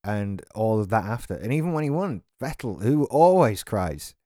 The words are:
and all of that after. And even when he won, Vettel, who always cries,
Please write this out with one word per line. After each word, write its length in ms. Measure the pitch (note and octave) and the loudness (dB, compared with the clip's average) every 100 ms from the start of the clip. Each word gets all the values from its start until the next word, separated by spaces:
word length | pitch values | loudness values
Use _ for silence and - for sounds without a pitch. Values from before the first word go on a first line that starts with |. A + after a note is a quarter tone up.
and 400 | G2+ G#2 G2+ G2 - | -6 -4 -4 -6 -10
all 260 | - A2 A2 | -4 0 0
of 100 | G2 | 2
that 160 | A2 G#2 | -2 -2
after. 280 | A2+ - | -6 -6
And 200 | F#2 G#2 | -8 -4
even 200 | D3 E3 | -2 -2
when 100 | D#3+ | -2
he 60 | D3+ | -2
won, 340 | D3 G3 A#2 - _ | -2 -4 -6 -12 _
Vettel, 420 | B2+ - B2 F#2+ | -10 -8 -8 -2
who 220 | G#2+ D3 C#3 | 0 2 2
always 580 | C#3 E3+ F#3 C3 G2+ | 4 6 8 4 2
cries, 500 | - G#2 F2+ D2+ - - | -4 -2 -2 -4 -12 -20